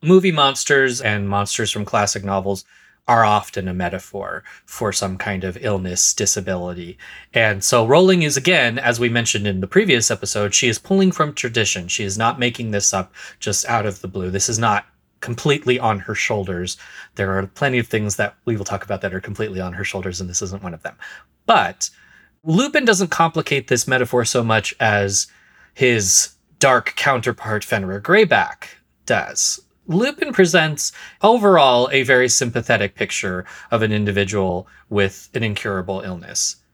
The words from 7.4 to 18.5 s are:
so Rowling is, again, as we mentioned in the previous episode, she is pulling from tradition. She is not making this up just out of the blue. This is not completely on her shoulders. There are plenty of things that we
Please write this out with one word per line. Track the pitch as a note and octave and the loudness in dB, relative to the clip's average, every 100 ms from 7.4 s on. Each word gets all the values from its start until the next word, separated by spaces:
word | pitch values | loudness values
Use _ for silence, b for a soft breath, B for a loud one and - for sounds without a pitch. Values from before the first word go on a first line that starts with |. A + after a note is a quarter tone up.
| A2+ G2+ | 2 2
so | - B2 A2+ | 2 2 6
Rowling | D3 F#3 F#3 | 6 6 4
is, | D#3 C#3+ | 2 0
again, | C3 F3 A#2+ A#2 | 2 2 2 0
as | B2 A#2+ | -2 0
we | A#2+ | 0
mentioned | A#2 A2 G#2+ G#2 | 0 0 -2 -2
in | F#2+ | -2
the | F#2+ | 0
previous | - G#3+ B2 G#2+ | 0 4 2 2
episode, | A2 B2 A2 G#2 | -2 -4 -2 0
she | - A#2+ | 0 0
is | A2 | -2
pulling | - F#3+ F#3+ | 0 2 2
from | F3 D3+ | 2 -2
tradition. | - B2 A#2 G#2 G2 F2 | -2 -4 0 0 -2 -6
She | - | -6
is | G#2 G2 | -4 -2
not | A2+ B2+ | -2 0
making | B2 A#2+ A#2 | -4 -4 -4
this | G#2 - | -2 0
up | G2 F2+ B B B | -2 -6 B B B
just | - G2+ - | -6 -4 -2
out | A#2 | -2
of | G#2 F#2+ | -2 -6
the | F#2+ | -10
blue. | F#2+ F#2 | -8 -6
This | F#2+ - | -4 -2
is | A2 | 0
not | A2+ G#2 - _ _ _ | 0 0 -4 _ _ _
completely | - A#2 D#3 C#3+ C3+ B2 | -10 -4 0 0 0 0
on | A#2+ G#2 | 0 -2
her | F#2 | -4
shoulders. | G#2+ - A2 F#2+ F2+ F2+ - B B B - | -6 -2 -4 -4 -6 -6 -10 B B B -6
There | G2 F#2+ | -2 -2
are | G2 | -4
plenty | - C#3+ B2+ | -2 0 0
of | A2+ | 0
things | A2+ G#2+ G2+ | -2 -4 -4
that | G#2 - | -4 -6
we | - | -6